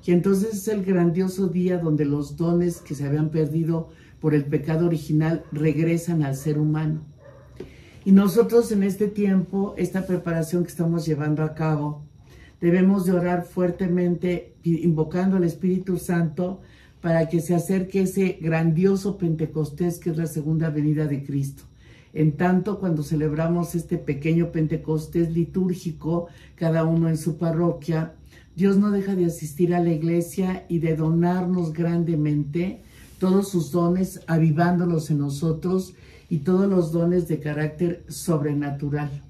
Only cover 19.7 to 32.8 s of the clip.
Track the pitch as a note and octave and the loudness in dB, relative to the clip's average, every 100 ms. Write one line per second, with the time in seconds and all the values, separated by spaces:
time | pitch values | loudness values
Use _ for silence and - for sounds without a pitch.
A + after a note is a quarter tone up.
19.7 | - F3 E3 - D#3+ E3 E3 D3 D#3+ D#3+ | -2 -2 -2 -4 -2 -4 -4 -2 0 0
20.7 | D3+ D3 D3+ D3+ C#3 - C#3 C3+ - - | 0 0 0 0 -2 -4 -4 -4 -8 -20
21.7 | - - - - - D#3 C#3 F3+ F#3 F#3 | -20 -20 -20 -16 0 2 2 2 2 0
22.7 | G3+ F#3 D#3 C#3+ D3+ D3+ D3 E3 F3 E3 | -2 -2 -2 -2 0 0 0 0 0 -2
23.7 | E3+ - F3 - C#3 D#3 E3 E3 E3 D#3 | -4 -4 -6 -4 -4 0 2 2 0 0
24.7 | D#3 - D#3 D#3 F3 E3 E3 E3 F#3+ F#3 | -2 -2 -4 -2 -2 0 0 -2 0 -2
25.7 | F3+ F3 D3+ D3+ E3+ E3+ - - - E3 | -2 -6 -8 -4 -4 -4 -14 -20 -4 0
26.7 | D#3+ D#3+ E3 E3 D#3+ - D#3 E3+ D#3 F3 | 2 2 2 2 0 -2 -2 -2 0 0
27.7 | D#3 - D#3+ E3 - - - - - G3 | -2 -4 -2 -4 -10 -20 -20 -20 0 2
28.7 | G3 G#3 G3+ G3 F#3+ F3 D#3 D3+ - E3+ | 4 2 0 0 0 0 -2 -10 -2 0
29.7 | F3 E3+ D#3+ E3 E3+ E3+ - F#3 F#3 - | 2 2 0 0 -2 -2 -4 -4 -4 -4
30.7 | E3+ D#3+ D#3 D#3 E3 F3 F#3 F3+ F3+ E3 | -2 -2 0 2 2 2 0 0 -2 -2
31.7 | D#3 E3+ E3+ E3 D#3+ D3+ D3 D3 E3+ F3+ | -2 -2 0 0 0 0 0 -2 -2 -4
32.7 | - | -6